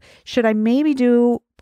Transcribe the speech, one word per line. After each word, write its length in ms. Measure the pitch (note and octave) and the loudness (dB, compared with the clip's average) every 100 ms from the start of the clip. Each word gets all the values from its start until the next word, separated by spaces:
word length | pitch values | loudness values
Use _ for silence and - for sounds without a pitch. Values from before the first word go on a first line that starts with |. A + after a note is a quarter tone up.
| - - | -10 -20
should 220 | - - A3+ | -8 -2 -2
I 60 | |
maybe 420 | G#3+ A3 B3+ D#4 | 0 0 0 0
do 480 | C4 B3 A#3+ A#3+ A#3 _ _ | 0 2 2 2 -2 _ _